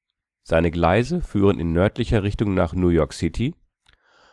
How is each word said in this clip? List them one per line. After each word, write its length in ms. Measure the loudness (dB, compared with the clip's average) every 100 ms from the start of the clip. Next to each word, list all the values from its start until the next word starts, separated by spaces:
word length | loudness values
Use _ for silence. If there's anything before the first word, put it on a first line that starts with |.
| _ _ _ _
Seine 280 | -2 0 0
Gleise 500 | 2 2 2 0 -4
führen 400 | -4 2 2 2
in 140 | 0
nördlicher 480 | 0 0 0 -2 -2
Richtung 320 | -2 -2 -2
nach 180 | 0 0
New 160 | 0 2
York 240 | 2 0
City 420 | -4 -6 -4 -6 -8 _ _ _ _ _ _ _